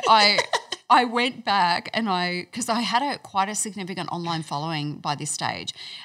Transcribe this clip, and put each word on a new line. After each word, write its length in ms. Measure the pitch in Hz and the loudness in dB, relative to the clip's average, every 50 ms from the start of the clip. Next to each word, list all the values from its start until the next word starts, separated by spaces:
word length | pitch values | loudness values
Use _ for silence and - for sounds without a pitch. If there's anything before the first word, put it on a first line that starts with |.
| - | 4
I, 320 | - 220 214 208 208 202 - - - - - - | 6 8 8 8 6 6 4 2 0 -2 -4 -2
<laughs> 240 | - - - _ - | -4 -12 -12 _ 6
I 140 | - 277 247 | 6 6 6
went 400 | 240 226 240 240 269 - 233 - | 4 0 0 0 0 -2 -4 -2
back 440 | 226 202 202 175 175 175 - - - - | 0 2 4 4 4 2 0 -2 -4 -4
and 140 | 220 226 202 | -2 0 0
I, 380 | 185 180 180 180 180 180 - _ | 0 0 0 -2 -2 -4 -6 _
'cause 160 | - 226 - - | -8 -6 -4 -2
I 120 | 214 240 | 0 0
had 200 | 233 185 214 247 | 0 0 0 0
a, 160 | 285 285 233 - | 0 0 -4 -6
quite 280 | - - - 190 196 208 | -10 -6 -2 -2 -2 0
a 60 | 214 | -2
significant 540 | - - 220 185 202 185 180 185 180 165 - | -4 -6 -6 -6 -8 -8 -8 -6 -6 -6 -6
online 320 | - 175 170 170 165 160 156 | -6 -6 -4 -4 -4 -4 -4
following 540 | - 147 143 156 165 160 147 147 147 143 | -6 -6 -4 -4 -4 -4 -2 -4 -4 -6
by 180 | - - 151 147 | -6 -4 -4 -4
this 160 | - 151 - | -4 -4 -6
stage. 420 | - - 151 - - 85 85 - - - - - - - | -6 -4 -4 -6 -6 -6 -8 -10 -10 -12 -16 -16 -16 -16